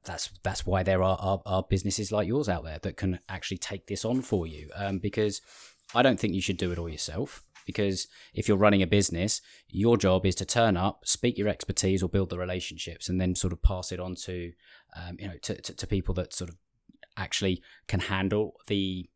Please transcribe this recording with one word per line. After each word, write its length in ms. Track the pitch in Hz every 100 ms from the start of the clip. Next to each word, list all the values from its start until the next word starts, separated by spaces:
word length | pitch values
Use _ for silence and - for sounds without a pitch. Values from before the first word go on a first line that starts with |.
| -
that's, 260 | 85 - -
that's 220 | 92 90 -
why 160 | 95
there 220 | 92 95
are, 140 | 92 90
are, 220 | 95 98 -
are 200 | 95 -
businesses 400 | 95 101 - 101
like 160 | 107 92
yours 220 | 131 117
out 160 | 87
there 160 | 80 78
that 140 | 98 -
can 240 | 95 90 -
actually 300 | 92 - 95
take 300 | - 98 -
this 180 | 98 113
on 160 | 127
for 260 | 123 101 82
you. 220 | 73 73
Um, 260 | - 98 98
because 420 | 101 - 107 98 - - - _ -
I 80 | 120
don't 160 | 131 107
think 160 | 110
you 80 | 95
should 140 | 92 90
do 160 | 90
it 80 | 87
all 80 | 85
yourself, 560 | 76 - 80 139 - - - -
because 420 | - 101 95 - - -
if 140 | - -
you're 100 | 98
running 240 | 107 101
a 60 | 90
business, 540 | 104 98 85 101 - _ - _
your 300 | 87 113 117
job 280 | 95 92 95
is 100 | 90
to 100 | 95
turn 320 | 120 113 90
up, 240 | 95 -
speak 340 | - - 123 -
your 120 | 104
expertise 520 | 87 - 98 95 95
or 60 | 90
build 220 | 101 92
the 80 | 90
relationships, 720 | 90 90 - 85 - 80 -
and 100 | 92
then 160 | 92 90
sort 160 | 92
of 100 | 87
pass 300 | - 92 -
it 80 | 92
on 160 | 90 90
to, 380 | - 90 85 82 _ - _ -
um, 220 | 87 92
you 80 | 101
know, 80 | 87
to, 200 | - 101
to, 120 | - -
to 100 | -
people 300 | 98 - 90
that 180 | 87
sort 160 | - 87
of 60 | 85 _ _ _ - - -
actually 440 | 92 - 98 92 - - -
can 120 | 95
handle 560 | - 95 95 104 107 - -
the 420 | 101 95 92 87